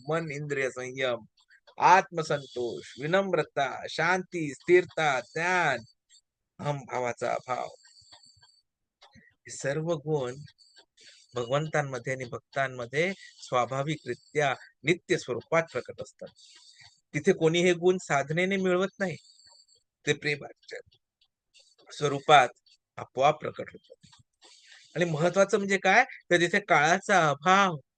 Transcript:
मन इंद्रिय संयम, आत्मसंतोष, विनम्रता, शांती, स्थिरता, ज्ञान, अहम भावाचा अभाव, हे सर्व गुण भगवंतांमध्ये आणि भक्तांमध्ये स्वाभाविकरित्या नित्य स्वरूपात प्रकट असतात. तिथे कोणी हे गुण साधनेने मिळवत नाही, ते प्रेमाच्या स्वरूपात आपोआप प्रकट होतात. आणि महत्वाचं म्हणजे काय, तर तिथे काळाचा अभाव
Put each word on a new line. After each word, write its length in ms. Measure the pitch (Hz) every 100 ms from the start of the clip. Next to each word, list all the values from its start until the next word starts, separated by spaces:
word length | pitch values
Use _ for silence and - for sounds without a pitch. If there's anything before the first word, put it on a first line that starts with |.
| 139
मन 220 | 165 165
इंद्रिय 380 | 143 147 139 131
संयम, 560 | 127 127 131 127 120 - _ _ _ _ -
आत्मसंतोष, 1120 | 151 190 185 165 160 143 131 123 120 82 - -
विनम्रता, 840 | 151 190 196 170 147 147 131 113 92
शांती, 640 | - 165 185 185 175 151
स्थिरता, 680 | 127 - 180 170 - 156 131
ज्ञान, 580 | - 160 175 185 156 120 113 _ _ _ _ _ _ -
अहम 180 | 147 143
भावाचा 560 | 120 123 123 - 120
अभाव, 340 | 117 - 123 117 - - _ _ - _ _ _ _ _ _ _ _ - -
हे 360 | _ _ -
सर्व 420 | - 135 156 160
गुण 420 | 160 147 151 123 123 - _ _ _ _ _ - - _ 123
भगवंतांमध्ये 800 | 117 139 156 156 139 127 123
आणि 120 | 131 123
भक्तांमध्ये 880 | 117 _ 143 135 127 120 139 180 190 - -
स्वाभाविकरित्या 1160 | - 123 120 135 143 151 123 120 _ 147 143 120 - _
नित्य 340 | 143 185 - 160
स्वरूपात 460 | - 117 - 165 165
प्रकट 300 | 123 - -
असतात. 260 | - - - - - - - - - _ _
तिथे 200 | 151 190
कोणी 280 | 175 160 170
हे 120 | 180
गुण 240 | 170 180 185
साधनेने 600 | - 139 143 160 185 196
मिळवत 300 | 185 180 190 -
नाही, 160 | 190 135 _ _ _ _ _ _ _ _ 147
ते 60 |
प्रेमाच्या 840 | 143 147 147 - - - - - _ _ _ _ _ _ _ _ _ -
स्वरूपात 560 | - 147 - - 143 123 - _ _ _ -
आपोआप 420 | 120 - 143 147
प्रकट 260 | 120 - 117
होतात. 480 | - - - _ - _ _ - - - - - 151
आणि 100 | 175
महत्वाचं 520 | 151 170 185 190 208
म्हणजे 200 | 196 190
काय, 260 | 190 208
तर 340 | 262 - - 175
तिथे 220 | 170 202
काळाचा 720 | - 156 156 185 - 190 156
अभाव 460 | 139 185 190 190 151 -